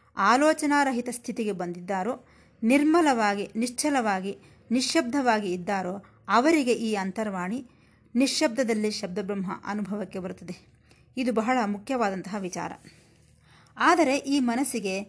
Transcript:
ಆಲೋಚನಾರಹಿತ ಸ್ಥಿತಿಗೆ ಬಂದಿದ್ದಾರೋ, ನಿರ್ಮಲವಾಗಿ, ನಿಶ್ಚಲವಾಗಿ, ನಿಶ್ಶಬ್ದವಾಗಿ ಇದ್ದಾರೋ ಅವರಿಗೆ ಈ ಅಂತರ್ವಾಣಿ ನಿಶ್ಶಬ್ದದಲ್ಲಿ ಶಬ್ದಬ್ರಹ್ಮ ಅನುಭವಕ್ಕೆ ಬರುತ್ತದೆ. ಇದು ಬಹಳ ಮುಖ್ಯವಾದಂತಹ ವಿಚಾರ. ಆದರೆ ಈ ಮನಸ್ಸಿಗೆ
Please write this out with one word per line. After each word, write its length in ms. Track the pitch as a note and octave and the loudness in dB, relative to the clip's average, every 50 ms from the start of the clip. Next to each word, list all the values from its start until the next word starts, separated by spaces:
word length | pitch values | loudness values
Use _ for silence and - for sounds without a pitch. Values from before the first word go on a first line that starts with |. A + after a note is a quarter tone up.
| _ _ _ | _ _ _
ಆಲೋಚನಾರಹಿತ 920 | - F#3+ G3+ A#3 C4 D4 D#4 D#4 D#4 D#4 C#4+ D4 C#4+ C#4 C4 B3+ A#3+ A#3 A#3+ | 2 4 4 6 6 6 4 4 2 2 2 2 2 2 2 0 -2 -4 -4
ಸ್ಥಿತಿಗೆ 400 | A#3 A#3+ - - G3+ A#3+ A3+ G#3 | -8 -8 -8 -8 -6 -4 -4 -4
ಬಂದಿದ್ದಾರೋ, 760 | G3 F3+ F3+ F3 F3 F3+ F3+ F3+ G3 F#3 F#3 A3+ B3+ - - _ _ _ _ _ _ _ A3+ | -4 -4 -6 -6 -8 -8 -6 -6 -4 -2 -2 -4 -6 -6 -12 _ _ _ _ _ _ _ 2
ನಿರ್ಮಲವಾಗಿ, 880 | A3 C4 C#4+ D4 D#4 D#4 F4 E4 D4 B3+ A3+ G#3+ G#3 G3+ G3+ G3 - - | 4 4 4 6 4 4 4 4 4 4 4 2 2 0 -2 -4 -6 -4
ನಿಶ್ಚಲವಾಗಿ, 800 | A3 A#3 B3 B3 - - D4+ C#4+ C4 A3+ G#3+ G3 F#3+ F#3 G3 G3 - - - - _ _ - | -4 -4 -2 -2 -2 -2 0 0 0 0 0 -2 -2 -4 -6 -8 -10 -16 -20 -20 _ _ -2
ನಿಶ್ಶಬ್ದವಾಗಿ 840 | A3+ C4 B3+ - - E4 C4+ A#3+ B3+ C#4+ B3+ B3 A3 G#3+ G#3 F#3 F3 | -2 -2 0 0 0 0 0 0 -2 0 2 2 2 2 0 -2 -4
ಇದ್ದಾರೋ 520 | F3+ F3 F#3+ G3+ F#3+ F3+ F3+ F#3+ G3+ - - _ _ _ | -4 -4 -4 -4 -2 -4 -4 -6 -8 -12 -16 _ _ _
ಅವರಿಗೆ 460 | - G3 A3+ B3+ D#4+ E4 D#4 C4+ B3 A3+ | 2 2 4 4 4 4 4 4 2 0
ಈ 220 | - A#3 A3 G#3+ | 0 0 -2 -2
ಅಂತರ್ವಾಣಿ 760 | G3 F#3 F#3+ F#3 A#3 G#3+ G#3+ F#3+ F3+ F3+ F3+ A3 C4+ B3 - _ _ _ _ _ _ _ _ - | -2 -2 -4 -4 -4 -4 -4 -4 -4 -4 -4 -6 -8 -10 -14 _ _ _ _ _ _ _ _ 0
ನಿಶ್ಶಬ್ದದಲ್ಲಿ 760 | A#3+ C#4 C4 - - D4+ C#4 A3 C4+ C4 A3 A#3 G#3+ G#3+ G#3+ | 2 2 2 2 2 0 2 2 0 0 0 0 0 0 -2
ಶಬ್ದಬ್ರಹ್ಮ 600 | G#3+ - - F3+ F3+ G#3+ G3+ F#3+ G#3 G3+ F#3 G3 F#3 - - | -4 -4 -8 -6 -6 -6 -4 -4 -4 -4 -4 -6 -6 -8 -8
ಅನುಭವಕ್ಕೆ 540 | - G3+ G#3+ G#3 F3 G#3 G3+ F#3 F#3 - F#3+ | -8 -6 -6 -6 -6 -6 -6 -8 -8 -8 -10
ಬರುತ್ತದೆ. 640 | F3+ F#3 F#3 - F#3 E3+ F3 - _ _ _ _ _ _ _ _ _ _ _ | -8 -10 -10 -12 -12 -14 -14 -14 _ _ _ _ _ _ _ _ _ _ _
ಇದು 160 | B3 C4 B3+ A3 | -4 -2 0 0
ಬಹಳ 240 | A3+ G#3+ A#3 B3+ B3+ A3 | 0 0 2 2 2 0
ಮುಖ್ಯವಾದಂತಹ 720 | G3+ G#3 G3+ G3+ - C4+ B3 A3+ G3 F#3+ F3+ E3+ F#3 G#3 G#3 | 0 -2 -4 -4 -4 -2 0 0 0 0 -4 -6 -6 -6 -6
ವಿಚಾರ. 320 | F#3+ F3 - F3+ E3+ E3 - - - - - - _ _ _ _ _ _ _ _ _ _ - - _ _ _ | -6 -6 -6 -6 -8 -8 -10 -14 -18 -20 -20 -20 _ _ _ _ _ _ _ _ _ _ -20 -20 _ _ _
ಆದರೆ 400 | - A#3 D4 F4+ F4 D#4 B3+ C4+ | 2 4 4 6 6 4 4 2
ಈ 220 | C#4 - C4+ C#4 C#4+ | 0 0 0 0 2
ಮನಸ್ಸಿಗೆ 640 | B3+ A#3+ A#3 B3 C#4+ - - A3+ G3 G3 F#3+ F#3+ G3+ | 2 2 0 0 -2 -2 -4 -4 -4 -4 -4 -4 -6